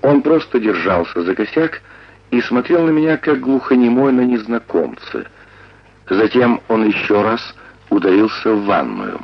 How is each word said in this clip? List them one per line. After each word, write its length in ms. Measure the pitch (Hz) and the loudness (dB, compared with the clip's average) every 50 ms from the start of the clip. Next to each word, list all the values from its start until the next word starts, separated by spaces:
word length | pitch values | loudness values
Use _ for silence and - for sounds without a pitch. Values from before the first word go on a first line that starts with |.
Он 200 | - 135 147 143 | 2 4 2 2
просто 380 | 139 147 160 160 151 - - 123 | 4 4 2 2 0 0 -4 -2
держался 640 | 110 110 101 85 82 95 95 87 85 - - 90 85 | 0 0 -2 0 0 -2 0 0 -2 -4 -4 -6 -4
за 120 | 87 95 | -4 -2
косяк 460 | 92 107 - - 156 165 160 - - _ - - - - - - _ _ _ | -2 -4 -4 -2 -2 -2 -2 -4 -10 _ -20 -20 -20 -20 -20 -20 _ _ _
и 100 | - 123 | -2 -2
смотрел 440 | 117 - 120 123 117 - 170 175 165 | -2 0 -2 -2 0 2 2 2 2
на 60 | 160 | 2
меня, 260 | 156 156 156 160 156 151 | 2 2 2 0 0 -2
как 220 | - - 147 135 | 0 -2 -2 -2
глухонемой 720 | 127 127 135 131 - - 135 123 123 120 120 127 135 139 | 0 -2 -2 -2 0 2 2 4 4 4 4 2 2 2
на 100 | 127 127 | 2 2
незнакомца. 1040 | 123 123 123 117 107 110 117 117 - - - 85 78 - - - - - - - - - - - - - - - - - - - _ - _ _ _ - | 2 0 0 -2 -4 -4 -6 -6 -6 -2 -2 -2 -2 -2 -6 -12 -16 -12 -10 -10 -12 -12 -18 -20 -20 -20 -20 -20 -20 -20 -20 -20 _ -20 _ _ _ -4
Затем 520 | 92 98 110 107 - 127 123 120 117 - - - | 0 0 0 2 2 2 2 2 2 0 -2 -2
он 180 | 113 110 110 | 0 0 2
ещё 380 | 107 101 - - - 107 104 104 | 0 0 -2 0 0 0 2 2
раз 320 | 110 113 117 - - - - - - - - _ - | 0 -2 -4 -6 -12 -18 -20 -20 -20 -20 -20 _ -2
удалился 640 | - 101 87 95 92 98 110 110 - - - 113 110 | -2 0 2 2 4 4 2 2 -2 -4 -2 -2 -2
в 120 | 104 101 | 0 0
ванную. 540 | 101 101 85 67 62 50 50 50 52 - 50 | 0 -2 -2 -2 -4 -6 -8 -8 -10 -10 -12